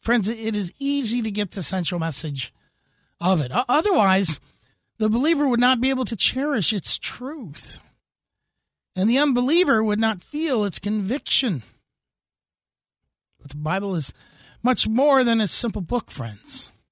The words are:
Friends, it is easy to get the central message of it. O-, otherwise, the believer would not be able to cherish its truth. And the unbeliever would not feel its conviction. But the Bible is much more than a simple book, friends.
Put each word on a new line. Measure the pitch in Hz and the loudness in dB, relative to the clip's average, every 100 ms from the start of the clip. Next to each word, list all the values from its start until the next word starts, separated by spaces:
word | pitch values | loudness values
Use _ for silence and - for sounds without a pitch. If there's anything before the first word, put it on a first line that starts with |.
| - | 2
Friends, | 233 196 | 0 0
it | 226 220 214 | -2 -2 -2
is | 185 - | -4 -4
easy | 277 285 247 240 | -2 0 0 -2
to | 220 | -2
get | 202 202 | -2 -4
the | - | -4
central | - 190 175 180 | -4 -2 -2 -2
message | 165 147 160 139 - _ _ _ _ _ _ _ | -4 -4 -6 -6 -8 _ _ _ _ _ _ _
of | 175 185 | 0 2
it. | 127 | 0
O-, | 156 247 | -2 2
otherwise, | 262 370 339 202 190 185 160 _ _ _ _ _ _ | 2 4 4 4 4 2 -2 _ _ _ _ _ _
the | 220 | 0
believer | 220 285 330 285 | 2 2 2 2
would | 240 | 4
not | 247 254 | 4 2
be | 254 | 0
able | 262 254 | 0 -2
to | 226 | 0
cherish | - 254 285 269 185 | -2 0 -2 0 0
its | 214 - - | -2 -2 -4
truth. | - - 247 311 214 147 - - _ _ _ _ _ _ _ _ _ _ _ - | -6 -8 -10 -10 -12 -14 -16 -18 _ _ _ _ _ _ _ _ _ _ _ -2
And | 196 | 2
the | 247 | 4
unbeliever | 294 247 247 330 330 233 | 2 2 2 2 4 2
would | 220 208 | 2 2
not | 226 202 | 0 -2
feel | - 294 320 254 | -6 -6 -2 0
its | 208 - | -2 -2
conviction. | 208 214 190 269 - - 262 151 - _ _ _ _ _ _ _ _ _ _ _ _ _ _ _ _ _ | -4 -4 -2 -4 -2 -2 0 -2 -6 _ _ _ _ _ _ _ _ _ _ _ _ _ _ _ _ _
But | 139 | -16
the | 147 | -8
Bible | 151 180 202 180 | -4 -2 -2 -2
is | 143 - - _ - _ | -4 -10 -20 _ -20 _
much | 240 254 220 | 0 2 2
more | 220 285 269 | 4 6 6
than | 240 233 | 4 2
a | 214 | 2
simple | - 240 208 | 0 -2 -4
book, | 170 240 - | -2 -4 -4
friends. | - 113 104 - - - _ _ | -8 -8 -8 -14 -12 -12 _ _